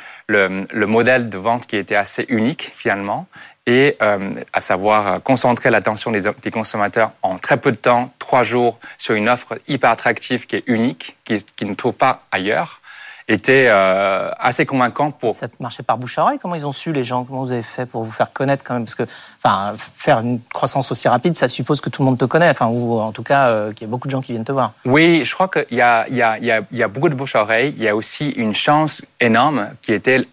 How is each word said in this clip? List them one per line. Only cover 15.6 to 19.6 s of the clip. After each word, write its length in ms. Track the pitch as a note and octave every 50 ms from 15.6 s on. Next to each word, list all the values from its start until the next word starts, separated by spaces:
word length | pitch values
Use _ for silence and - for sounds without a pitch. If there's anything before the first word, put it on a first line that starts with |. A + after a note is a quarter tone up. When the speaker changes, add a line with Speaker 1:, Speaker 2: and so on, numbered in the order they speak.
Speaker 2:
marchait 220 | C3 A#2 - - -
par 140 | - A#2 A2+
bouche 200 | B2+ A#2+ - -
à 60 | E3
oreille ? 160 | A3+ C#4+ C#4
Comment 140 | - F#3 F3
ils 100 | D#3+ C#3+
ont 80 | D3 C3+
su, 180 | - - E3+
les 140 | D#3+ C#3 B2
gens ? 180 | A#2 B2 B2+ B2+
Comment 220 | B2 C3+ C3 C3+
vous 60 | B2+ B2
avez 100 | A#2+ A2
fait 220 | - - - B2+
pour 180 | B2 - A#2 A2+
vous 80 | A2
faire 220 | A2 - A#2+ - -
connaître 300 | - C#3 C3+ C#3 C#3 -
quand 100 | - B2
même ? 100 | B2 A2+
Parce 120 | G#2+ -
que, 80 | - A#2 A2 - - - - - _
enfin, 320 | - A#2+ G2+ G2